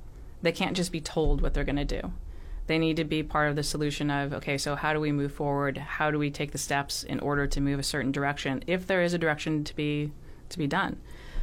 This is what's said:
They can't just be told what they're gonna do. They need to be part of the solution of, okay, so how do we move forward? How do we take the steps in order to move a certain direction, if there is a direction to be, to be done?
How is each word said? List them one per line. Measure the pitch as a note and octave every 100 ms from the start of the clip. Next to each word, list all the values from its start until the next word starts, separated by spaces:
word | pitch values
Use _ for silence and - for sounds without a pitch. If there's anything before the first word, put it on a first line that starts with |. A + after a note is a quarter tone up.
| - - - -
They | E3+
can't | E3 F#3 F3+
just | F3
be | E3
told | D3+ - D3+ C#3+
what | C3
they're | C#3
gonna | C#3 C#3+ C#3
do. | - - - - - - - -
They | D#3+
need | D#3+ D#3
to |
be | D#3 D#3
part | D3+ D3+ D3+
of | D3
the |
solution | D3 D3+ D3 C#3+ D3
of, | C#3+ C#3
okay, | D3 - C#3
so | D3 C#3
how | D3+
do | D#3
we | D3+
move | C#3+ C#3+
forward? | C#3+ D3 C#3 C#3 C3+
How | D3 - D#3
do | D3+
we | D3
take | C#3+ D3
the | D3
steps | - C#3+ C#3 -
in | - -
order | C#3+ C#3+ C#3
to | C#3+
move | C#3 C#3
a |
certain | C#3 D3+ B2+
direction, | C#3+ C#3 C#3+ D3 B2+ -
if | F#3 F3+
there | F#3+
is | F3
a | F3
direction | E3 D3+ - D#3 D3
to | -
be, | D3 D3 D3 - - - -
to | -
be | D3
done? | E3 G3 - - - - -